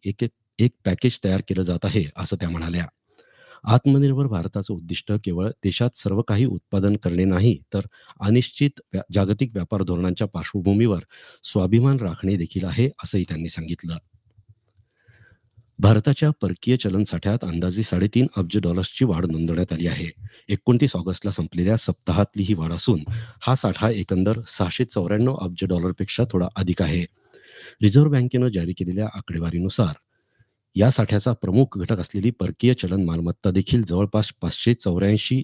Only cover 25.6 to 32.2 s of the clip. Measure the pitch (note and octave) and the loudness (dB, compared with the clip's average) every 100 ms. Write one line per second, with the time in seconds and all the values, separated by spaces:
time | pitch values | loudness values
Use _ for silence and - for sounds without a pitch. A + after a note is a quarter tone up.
25.6 | F#2 F2+ F2+ F2 F#2+ - A#2+ F#2 F2 - | -2 0 -2 -4 -6 -2 0 0 -2 -2
26.6 | F#2 F2 E2 E2 E2+ _ _ - - - | -2 0 0 0 -4 _ _ -20 -20 -20
27.6 | - - G#2 A2 D3+ C#3 B2 B2 B2 G2+ | -20 2 6 8 6 4 2 2 0 0
28.6 | E2+ F#2 F2+ F#2 G#2+ G2+ - E2 E2+ E2+ | -4 -4 -4 -2 -4 -6 -8 -4 -4 -2
29.6 | F#2 - G2+ D2 _ _ _ _ _ _ | -4 0 0 -2 _ _ _ _ _ _
30.6 | _ - A2 - A2 G2+ B2+ A2+ F#2 G2 | _ 2 2 4 0 0 0 -2 0 2
31.6 | C3+ G2 F2 A2 E2 G2+ | 2 0 -4 -4 -4 -2